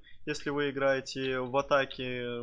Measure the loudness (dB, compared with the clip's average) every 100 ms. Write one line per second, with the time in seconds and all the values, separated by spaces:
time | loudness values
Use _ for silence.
0 | -14 -8 -6 -4 -2 0 -2 2 4 4
1 | 0 -4 -2 -2 0 0 4 4 4 -2
2 | -4 -4 -4 -4